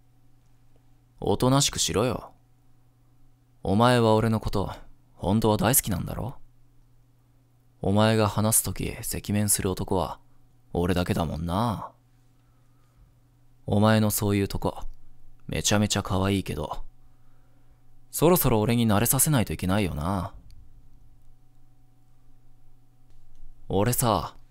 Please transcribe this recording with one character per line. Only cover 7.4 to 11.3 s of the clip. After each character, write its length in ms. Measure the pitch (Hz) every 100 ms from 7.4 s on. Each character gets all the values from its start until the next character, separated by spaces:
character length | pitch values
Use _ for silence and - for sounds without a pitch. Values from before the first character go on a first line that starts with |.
| _ _ _ _
お 100 | 95
前 240 | 101 110 110
が 120 | 104
話 300 | - 107 -
す 40 |
と 100 | -
き、 200 | 92 -
赤 400 | - 113 - -
面 160 | 104 104
す 120 | -
る 100 | 98
男 260 | 92 95 95
は、 240 | 76 - - - - _ _
俺 220 | 85 90
だ 100 | 87
け 100 | 90
だ 100 | 87
も 140 | 80